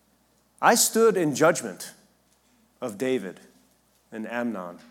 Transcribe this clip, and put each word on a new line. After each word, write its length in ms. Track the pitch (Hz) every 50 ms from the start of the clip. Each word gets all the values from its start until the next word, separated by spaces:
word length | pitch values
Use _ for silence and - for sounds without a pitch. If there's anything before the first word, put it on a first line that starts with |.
| _ _ _ _ _ _ _ _ _ _ _ -
I 140 | - 175 233
stood 400 | 240 - - - 220 226 226 190
in 180 | 190 165 151 131
judgment 580 | 117 151 165 165 - - 104 87 - - - - _ _ _ _ _ _ _ _ _ _ _ _ _ _ _ _ -
of 160 | 127 120 104 95
David 420 | 131 131 131 120 98 92 85 - - - _ _ _ _ _ _ _ _ _ _ _ _
and 160 | 113 110 110 95
Amnon 520 | 117 120 120 117 107 95 90 87 87 82 - -